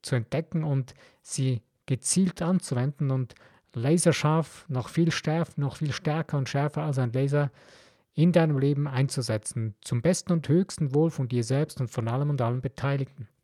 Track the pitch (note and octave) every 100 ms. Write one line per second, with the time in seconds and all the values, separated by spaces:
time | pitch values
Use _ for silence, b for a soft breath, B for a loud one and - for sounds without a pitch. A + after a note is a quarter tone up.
0 | - B2+ G#2+ C#3 - E3 D#3 C3+ B2+ -
1 | b b - - C3 A#2+ _ _ - B2+
2 | - - F#3 - E3+ F#3 - B2 C3 C#3+
3 | C#3+ C3 B2+ - b b b A#2+ A#2+ E3+
4 | F3 C#3+ D3+ D#3+ D#3 - - B2+ - -
5 | E3 - - D#3+ E3 - C#3+ - D3+ -
6 | - D3+ D#3 D3 C3 C#3 C#3+ D3+ D3+ C3+
7 | B2 B2+ C#3 D3 C#3+ B B B B B
8 | B - E3+ F3 E3 C#3 C#3 C#3+ D3 C3
9 | C3+ - A#2+ A2 - - A2 G#2 - A#2+
10 | E3 F3+ - E3+ - D#3+ G3 - D3 C#3
11 | D#3+ D#3 B2+ A#2+ A2+ C3+ D3 - B2 -
12 | A2+ B2 D3 C#3+ A#2 B2 B2+ - C#3 C#3
13 | C3+ - A#2 _